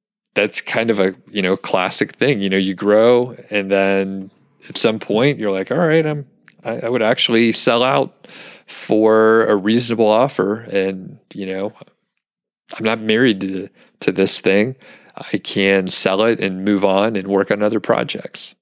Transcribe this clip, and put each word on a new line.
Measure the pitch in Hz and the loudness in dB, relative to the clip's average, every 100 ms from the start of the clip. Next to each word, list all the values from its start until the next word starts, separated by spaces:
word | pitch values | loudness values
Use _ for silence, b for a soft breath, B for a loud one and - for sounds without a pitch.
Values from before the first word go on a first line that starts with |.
| _ _ _ | _ _ _
that's | - 101 - | -2 -2 -2
kind | - 113 113 | -4 -2 0
of | 101 | 2
a, | 95 95 _ | 0 -2 _
you | 101 | -4
know, | 92 98 | -2 -2
classic | - 92 92 - 104 - | -2 -2 -2 -2 -6 -2
thing. | 131 117 | 0 0
You | 98 | 0
know, | 95 | 0
you | 95 | 0
grow | 90 101 107 117 123 123 - - | -2 2 4 6 4 0 -8 -6
and | 104 98 | -4 0
then | 98 98 98 95 95 98 _ _ _ - | 2 2 0 -2 -6 -12 _ _ _ -12
at | - | -2
some | 117 110 | -2 -2
point | - 104 139 123 | -2 0 0 0
you're | 104 | -4
like, | 95 95 | -4 -2
"All | 151 | -2
right, | 165 160 156 | 2 2 0
I'm, | 147 135 _ _ _ | -4 -10 _ _ _
I, | 117 117 | -10 -6
I | 113 | -4
would | 123 | 0
actually | 117 131 - 113 117 | 0 0 2 2 2
sell | - - 117 | 2 2 2
out | 127 143 131 - B B B B - | 2 0 -2 -8 B B B B -20
for | - - 110 110 110 110 113 110 | -14 -2 2 4 6 6 4 4
a | 104 | 2
reasonable | 98 117 120 113 107 | 2 0 0 0 2
offer. | 110 139 - 98 107 - | 4 2 0 -2 -4 -4
And, | 98 95 95 92 - _ | -2 -2 -6 -12 -18 _
you | 101 95 | -12 -8
know, | 95 104 - - _ _ _ _ _ _ _ - - | -6 -8 -10 -20 _ _ _ _ _ _ _ -18 -6
I'm | 110 | -4
not | 113 | -2
married | 110 110 131 98 | 0 2 2 0
to, | 98 95 98 b b _ | -4 -6 -10 b b _
to | - | -2
this | 95 92 - | 0 0 0
thing. | - 98 120 131 B B B - | 0 2 0 -4 B B B -18
I | - 98 | -8 -8
can | - 101 98 98 92 | -4 0 2 2 0
sell | - 95 95 | -2 0 2
it | 113 104 | 2 0
and | 104 92 | -2 -2
move | 98 101 98 | 0 2 2
on | 95 110 104 | 2 0 -2
and | 95 | 0
work | 98 98 | 0 0
on | 104 | 0
other | 104 110 | 0 0
projects." | - - - - - - - - | 0 0 -2 -8 -12 -10 -10 -12